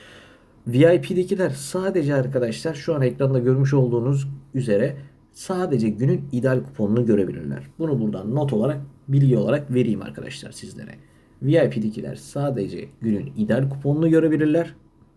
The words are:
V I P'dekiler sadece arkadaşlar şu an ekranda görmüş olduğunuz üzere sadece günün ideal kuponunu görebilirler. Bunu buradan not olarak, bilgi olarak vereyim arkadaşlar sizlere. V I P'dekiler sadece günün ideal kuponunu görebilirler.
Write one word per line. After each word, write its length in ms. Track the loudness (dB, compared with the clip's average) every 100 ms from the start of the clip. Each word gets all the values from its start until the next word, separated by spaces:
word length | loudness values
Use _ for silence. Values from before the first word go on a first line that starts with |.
| -20 -20 -20 -20 _ _ -2
V 280 | 4 6
I 60 | 6
P'dekiler 500 | 2 -2 0 0 -2
sadece 640 | -4 -6 -4 -2 0 0
arkadaşlar 600 | 0 0 0 -2 -4 -6
şu 200 | -6 -4
an 80 | 0
ekranda 360 | 0 2 0 2
görmüş 360 | 2 2 4
olduğunuz 540 | 4 2 2 0 -2 -4 -10 -8
üzere 420 | -6 0 0 0 -4 -14 -20 _
sadece 560 | -20 -6 -4 0 0 0
günün 400 | 0 0 0 -2
ideal 280 | -2 0 0
kuponunu 460 | -2 -4 0 2 4
görebilirler. 560 | 2 2 -4 -8 -10 -12 -6
Bunu 220 | -2 0
buradan 340 | -2 -4 -4
not 180 | -2 0
olarak, 280 | 0 0 -2 -8 -18 0
bilgi 300 | 4 4 4
olarak 360 | 2 0 0
vereyim 280 | 0 0 -2
arkadaşlar 500 | -6 -14 -14 -14 -16
sizlere. 420 | -16 -16 -16 -18 -20 -20 _ _ _
V 240 | 2 4 4
I 40 |
P'dekiler 440 | 0 -4 -4 -10
sadece 760 | -12 -10 -4 -4 -2 -6 -8 -14 -6
günün 320 | -2 -2 -4 -4
ideal 320 | 0 2 0
kuponunu 400 | -2 0 2 4
görebilirler. 640 | 4 4 2 2 2 0 -8 _ _ _